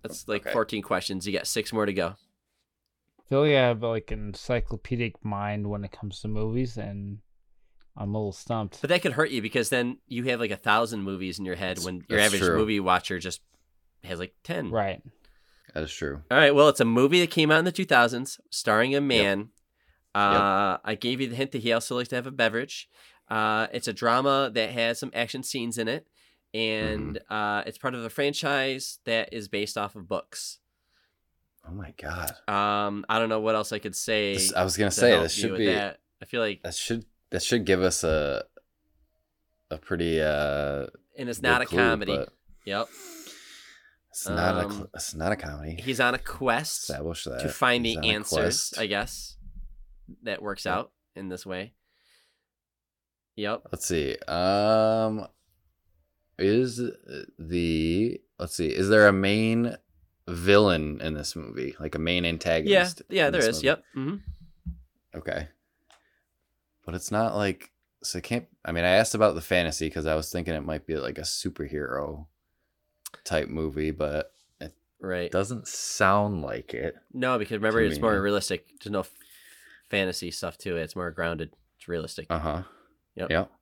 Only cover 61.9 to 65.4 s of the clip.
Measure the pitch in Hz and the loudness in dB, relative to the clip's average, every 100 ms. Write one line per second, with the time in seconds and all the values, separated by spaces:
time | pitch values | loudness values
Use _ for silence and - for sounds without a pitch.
61.9 | 78 80 90 85 82 85 82 123 190 180 | -2 0 2 0 -2 0 2 4 4 4
62.9 | 170 - 190 147 170 117 117 131 156 _ | -4 -4 0 2 4 2 2 0 0 _
63.9 | 135 135 196 - - - _ - - - | -6 -6 -6 -10 -14 -20 _ -12 -12 -18
64.9 | _ _ 85 - - | _ _ -10 -6 -6